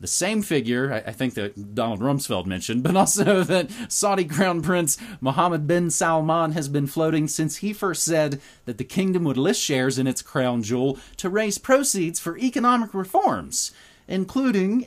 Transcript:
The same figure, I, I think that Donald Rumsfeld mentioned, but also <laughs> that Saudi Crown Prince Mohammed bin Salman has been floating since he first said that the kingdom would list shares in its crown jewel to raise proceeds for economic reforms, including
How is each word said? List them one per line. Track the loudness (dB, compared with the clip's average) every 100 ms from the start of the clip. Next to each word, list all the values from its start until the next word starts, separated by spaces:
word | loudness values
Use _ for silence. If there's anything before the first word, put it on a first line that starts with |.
The | -4
same | -2 0 0
figure, | 0 0 0 0 0
I, | -2 -6
I |
think | -4 -4 -2
that | -6 -8 -8 -4
Donald | -2 0
Rumsfeld | 0 -2 -2 -4 -2
mentioned, | -4 -2 -2
but | 2 2
also | 2 2 4 4
<laughs> |
that | 4 0 0 -8 -6
Saudi | -2 0 0 0
Crown | 0 0 2
Prince | 0 0 0 -2 -6 -4
Mohammed | -2 2 2 0 2
bin | 2 2
Salman | 0 2 2 2 2 0
has | -2 -2
been | -2 -2
floating | 0 2 2 0
since | 0 -2 -2
he | -6
first | -2 -4 -2
said | 0 2 2 -2 -10 -16 -12
that | -8
the |
kingdom | -4 0 2 2
would | 2 2
list | 2 2
shares | 0 2 2 0
in | 0
its | -2
crown | -4 -2 0 0
jewel | -2 0 0 -2 -10 -8
to | -4
raise | -2 -2 -4
proceeds | 2 4 4 0 -2 -4
for | -8 -2
economic | -2 2 2 2 0 -4
reforms, | 0 2 2 0 -4 -6 -6 -10 -20 -20 -6
including | -4 -2 0 2 2 2 0